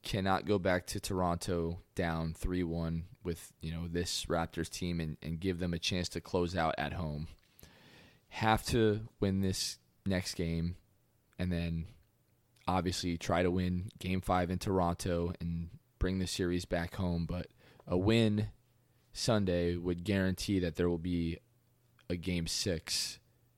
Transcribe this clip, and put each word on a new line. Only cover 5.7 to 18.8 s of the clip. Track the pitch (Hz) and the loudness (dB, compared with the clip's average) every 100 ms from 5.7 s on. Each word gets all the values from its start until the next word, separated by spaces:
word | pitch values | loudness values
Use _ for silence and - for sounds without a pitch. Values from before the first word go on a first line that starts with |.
a | 85 | -2
chance | - 92 87 | -2 -2 -2
to | 87 | -6
close | - 92 87 90 | -2 0 0 2
out | 80 - | 0 0
at | 73 | -4
home. | - 80 73 82 - _ - - - - - - _ _ | -4 -4 -4 -8 -12 _ -20 -20 -20 -20 -20 -20 _ _
Have | - 110 110 - | 0 4 4 4
to | 127 110 104 113 _ | 4 4 4 -4 _
win | 101 95 | 2 2
this | 95 90 - - _ _ - | 2 0 -4 -8 _ _ 0
next | 92 - - | 0 -2 -4
game | 85 82 85 90 _ _ _ _ _ - | -2 0 -2 -4 _ _ _ _ _ -6
and | 90 | -2
then | 85 85 82 82 - _ _ _ _ _ _ - | 0 -2 -4 -6 -12 _ _ _ _ _ _ 0
obviously | 92 87 85 92 85 | 2 2 0 -2 -2
try | - 87 | 2 4
to | 90 | 4
win | 90 90 90 101 - | 4 2 0 -4 -8
Game | 92 92 | -2 -2
five | - 90 87 | 2 2 2
in | 92 | 0
Toronto | - 95 87 85 92 85 87 90 | 2 2 2 0 0 0 0 -2
and | 85 85 85 - _ _ | -4 -4 -6 -10 _ _
bring | 92 95 | 0 0
the | 92 | -2
series | - 90 90 | 0 0 0
back | 85 87 85 - | 0 -2 -2 -2
home. | 92 85 82 | 0 0 -2
But | 90 - _ - - - | -4 -6 _ -20 -20 -2
a | 90 | 2
win | 98 113 113 104 107 - _ _ | 4 6 6 4 -2 -6 _ _